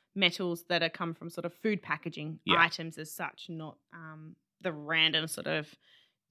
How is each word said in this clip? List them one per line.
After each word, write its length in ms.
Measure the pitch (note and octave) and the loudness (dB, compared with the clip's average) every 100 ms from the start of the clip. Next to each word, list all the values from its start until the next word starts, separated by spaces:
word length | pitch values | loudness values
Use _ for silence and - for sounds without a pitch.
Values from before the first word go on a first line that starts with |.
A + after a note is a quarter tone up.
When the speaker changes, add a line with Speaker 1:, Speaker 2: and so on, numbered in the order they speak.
| _ | _
Speaker 1:
metals 500 | G3 F3+ - F3+ E3+ - | 2 2 4 -2 -2 0
that 140 | E3+ | 0
are 60 | E3 | 0
come 260 | - E3+ | 0 -4
from 160 | E3 E3 | -4 -10
sort 140 | E3+ | -8
of 100 | E3+ | -8
food 280 | - A3+ G#3 | -2 0 0
packaging 580 | - D#3 E3+ D#3 D3+ D#3 | -2 -4 -4 -8 -8 -6
Speaker 2:
Yeah. 160 | - E3+ | 2 6
Speaker 1:
items 380 | E3 - E3 D#3 | 6 4 -8 -8
as 140 | D#3 | -10
such, 340 | - E3 - - | -8 -8 -8 -12
not, 280 | E3 D#3 - _ | -10 -10 -14 _
um, 420 | E3+ D#3+ D#3 D#3 - _ _ | -18 -16 -16 -18 -20 _ _
the 120 | F#3 | -6
random 560 | D3+ D3 D#3+ D#3+ D#3+ D#3+ | -4 0 4 6 4 0
sort 180 | - - | -4 -2
of 260 | D#3+ D3+ - _ - _ _ _ | -2 -2 -14 _ -20 _ _ _